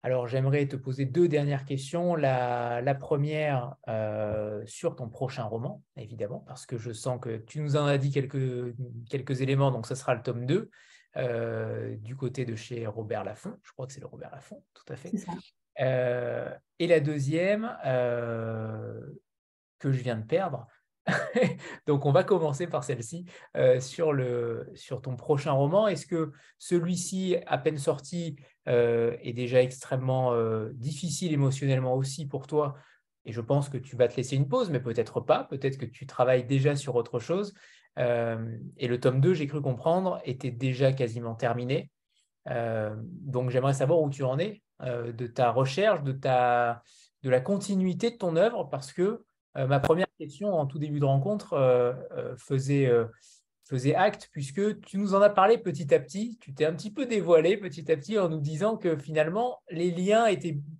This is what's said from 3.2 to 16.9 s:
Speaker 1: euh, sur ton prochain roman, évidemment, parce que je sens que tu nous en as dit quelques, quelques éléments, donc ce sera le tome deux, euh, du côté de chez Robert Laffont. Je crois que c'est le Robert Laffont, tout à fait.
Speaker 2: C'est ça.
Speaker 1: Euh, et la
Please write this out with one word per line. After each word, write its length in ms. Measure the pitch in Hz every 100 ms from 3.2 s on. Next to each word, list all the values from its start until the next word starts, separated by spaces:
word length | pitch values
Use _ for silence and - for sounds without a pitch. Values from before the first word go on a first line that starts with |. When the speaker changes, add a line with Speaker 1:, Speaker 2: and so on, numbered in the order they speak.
| 147 151 151 139 120 - -
Speaker 1:
euh, 760 | 110 107 107 107 107 107 104 113
sur 300 | - 170 -
ton 120 | 120
prochain 360 | - 131 -
roman, 360 | 110 113 120 - _ -
évidemment, 440 | 113 110 104 - -
parce 180 | 131 -
que 100 | 120
je 140 | 110
sens 300 | 113 - 123
que 160 | 117 113
tu 240 | - 151
nous 160 | 147 147
en 100 | 147
as 120 | 139
dit 120 | 139
quelques, 640 | 139 135 139 131 123 123 117 123 117 120
quelques 340 | 139 - 131
éléments, 280 | 131 135 139
donc 160 | 120 113
ce 80 |
sera 220 | 131 - 120
le 60 |
tome 220 | 113 120
deux, 260 | 123 175 226 _ _ - _ -
euh, 760 | 127 117 117 113 110 113 113 110
du 180 | 107 131
côté 280 | 127 131
de 120 | 120 113
chez 280 | - 120 113
Robert 340 | 104 107 110
Laffont. 340 | 110 107 190 247
Je 80 | -
crois 160 | - 131
que 60 |
c'est 80 | 139
le 80 | -
Robert 240 | - -
Laffont, 320 | 135 - - _
tout 180 | _ -
à 40 | -
fait. 140 | 180
Speaker 2:
C'est 80 | 214
ça. 140 | - 170 - _ _ -
Speaker 1:
Euh, 760 | 131 131 127 123 120 120 120 - _ _
et 80 |
la 100 | 165